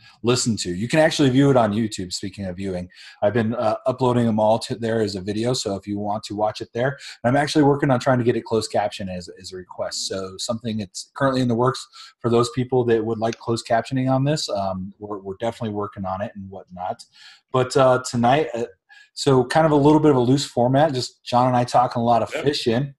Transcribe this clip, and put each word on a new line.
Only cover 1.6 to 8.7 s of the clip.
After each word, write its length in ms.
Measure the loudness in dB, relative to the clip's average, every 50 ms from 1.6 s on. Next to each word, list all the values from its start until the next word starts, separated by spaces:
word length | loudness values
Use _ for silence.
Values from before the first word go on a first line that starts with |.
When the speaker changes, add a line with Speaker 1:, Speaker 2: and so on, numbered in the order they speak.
| 4 2 2
Speaker 1:
YouTube, 400 | 0 -2 -2 -4 -6 -10 -8 -10
speaking 320 | -10 -10 -10 -10 -8 -8
of 120 | -8 -8
viewing. 320 | -8 -6 -6 -6 -6 -8 -10 _ -20 -20 -20 -8 -2 -2
I've 100 | 0 0
been, 200 | 2 0 0 -2
uh, 220 | -2 -2 -2 -2 -2 -2
uploading 380 | -4 -2 0 2 2 2 2 2
them 140 | 2 2 2
all 220 | 2 2 2 2
to 160 | 0 -4 -8
there 240 | -6 -4 -2 0 0
as 160 | 0 -2 -2
a 40 | -6
video, 320 | -6 -4 -4 -2 -2 -2 -2
so 220 | -2 -2 -4 -4
if 100 | -6 -6
you 140 | -6 -6 -6
want 240 | -4 -4 -6 -6 -8
to 100 | -8 -6
watch 240 | -4 -2 -2 -4 -6
it 80 | -10 -10 -6
there. 220 | -4 -2 -2 -4 -6 -12 -18 -10 -4 -2
I'm 100 | 0 2
actually 300 | 2 0 0 2 4 4
working 260 | 4 4 2 2 0
on 80 | 0 2
trying 200 | 2 2 2 2
to 60 | 2
get 120 | 2 0
it 80 | 0 -2
closed 260 | -2 -2 -2 -2 -2